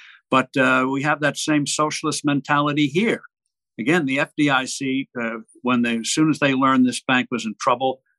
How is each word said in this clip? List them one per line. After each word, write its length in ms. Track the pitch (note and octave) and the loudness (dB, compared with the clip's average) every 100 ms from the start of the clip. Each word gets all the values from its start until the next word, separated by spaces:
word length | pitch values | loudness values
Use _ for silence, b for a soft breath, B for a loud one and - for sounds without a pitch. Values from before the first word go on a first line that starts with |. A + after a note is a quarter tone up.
| B B _ | B B _
But, 240 | C3 B2+ C#3 | 0 0 0
uh, 320 | C3 C3 C3 | 2 2 0
we 140 | C3+ | -2
have 160 | D3 D3 | -2 0
that 180 | D3 C#3 | -2 -2
same 300 | - D3+ C#3+ | -2 0 0
socialist 560 | - D3+ D3+ D#3 C#3+ | -2 -2 -2 -6 -4
mentality 640 | D3 C#3+ - D3 D3 D3 D3 | -2 -2 0 0 0 0 0
here. 360 | D3+ A3+ D3+ - _ _ _ _ - | 0 0 -2 -8 _ _ _ _ -6
Again, 280 | A2+ F3 C#3 | 0 0 0
the 140 | C3+ | -2
F 120 | D#3 - | -2 0
D 120 | D3 | 0
I 160 | C3+ B2+ | 2 -2
C, 440 | - C3+ C3 C#3 B2 | -6 -4 -4 -6 -6
uh, 200 | A#2 A2+ A2 _ | -6 -8 -12 _
when 180 | B2 B2 | 0 2
they, 160 | A#2+ A#2 | 2 -2
as 120 | A2 | -2
soon 200 | - D#3 | 0 2
as 100 | C#3+ | 2
they 140 | C#3+ | 2
learned 340 | C3 C3+ C3 B2+ | 2 4 4 4
this 160 | A#2+ - | 0 0
bank 220 | B2+ A#2 | 0 0
was 160 | B2 A2+ | -4 -6
in 100 | G#2 | -2
trouble, 420 | - B2 C3 B2+ _ | 0 0 0 -4 _